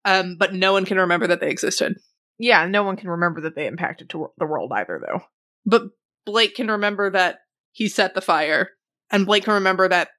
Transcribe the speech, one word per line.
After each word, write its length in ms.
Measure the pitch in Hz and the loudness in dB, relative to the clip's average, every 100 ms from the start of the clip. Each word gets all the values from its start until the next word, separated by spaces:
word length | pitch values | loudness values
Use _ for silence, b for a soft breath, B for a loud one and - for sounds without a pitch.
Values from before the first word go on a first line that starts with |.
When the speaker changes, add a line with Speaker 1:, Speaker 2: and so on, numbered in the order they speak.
| 202 | 0
Speaker 1:
Um, 320 | 190 180 170 | 2 0 -2
but 140 | 196 | -2
no 180 | 190 190 | 2 2
one 140 | 196 185 | 2 2
can 120 | 190 | 0
remember 300 | 180 175 175 | 2 2 2
that 140 | 170 | 0
they 80 | - | 0
existed. 460 | - - - - - _ _ _ - | -2 -4 -2 -4 -4 _ _ _ -4
Speaker 2:
Yeah, 260 | 233 196 170 | 2 4 4
no 160 | 208 | 0
one 120 | 196 185 | -2 -4
can 140 | 185 | -6
remember 320 | 170 175 160 | -2 -2 -2
that 140 | 156 160 | -10 -6
they 120 | 131 | -8
impacted 420 | 165 175 - - | -6 -8 -8 -14
to, 200 | 160 - - | -12 -10 -8
the 80 | 156 | -6
world 260 | 151 123 | -4 -4
either, 280 | 104 92 78 - | -6 -6 -8 -6
though. 160 | 180 - _ _ _ 208 | -8 -8 _ _ _ 0
Speaker 1:
But 180 | 226 196 _ _ _ - | 0 0 _ _ _ -4
Blake 300 | 220 - - | 2 2 0
can 140 | 220 | -4
remember 380 | 214 208 202 196 | 0 -2 0 -2
that 300 | 190 180 - _ _ _ | 2 0 -2 _ _ _
he 160 | - 214 | -4 -4
set 240 | - 190 | 0 -2
the 80 | 190 | -2
fire, 480 | - 160 151 156 185 _ _ _ - | 0 0 2 0 -2 _ _ _ -2
and 140 | 202 196 | 0 4
Blake 180 | 208 | 2
can 100 | 208 202 | 2 2
remember 320 | 190 185 185 | 2 2 4
that 200 | 180 156 | 2 0